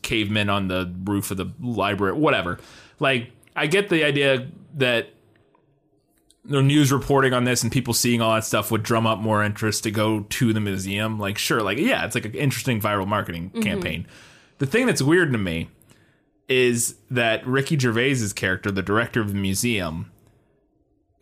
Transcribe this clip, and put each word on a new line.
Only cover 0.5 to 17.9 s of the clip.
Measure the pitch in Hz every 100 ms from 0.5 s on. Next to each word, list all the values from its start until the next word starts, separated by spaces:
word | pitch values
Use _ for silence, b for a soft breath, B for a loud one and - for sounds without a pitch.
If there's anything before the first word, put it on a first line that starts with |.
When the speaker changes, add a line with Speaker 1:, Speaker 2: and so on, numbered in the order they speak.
| 101 95
Speaker 1:
the | 92 90 90
roof | 95 101 98
of | 95
the | 92 -
library, | 120 110 98 98 98 131
whatever. | 151 117 87 87 B B B -
Like, | 143 131 113 - _ -
I | 151
get | 190 202
the | 165 151
idea | 139 139 131 127 - - 147
that | 127 117 - - _ _ _ _ _ _ _ _ _ _ _ _ -
the | 139
news | 135 147 139
reporting | 135 120 139 135
on | 123
this | 123 120
and | 117
people | 135 120
seeing | 117 120 120
all | 113 110
that | -
stuff | 113 101
would | 110
drum | 110 113 113
up | 104
more | 110 107
interest | 104 104 110 101
to | 117
go | 107 107 110 101
to | - 120
the | 110
museum. | 104 95 95 101 110 110
Like, | 101 104
sure, | - 139
like, | 101 110
yeah, | 220 240 170
it's, |
like, | 123 107
an | 117
interesting | 139 - - 113
viral | 104 104 95
marketing | 104 - 85 90
Speaker 2:
Mm-hmm. | -
Speaker 1:
campaign. | 107 95 87 80 - B B B B -
The | 135
thing | 226 254
that's | 175
weird | 135 175 165
to | 120
me | 92 82 - - b b b b b _ -
is | 131 123 120 - - -
that | 123 113 110 131
Ricky | 135 131 156
Gervais's | 127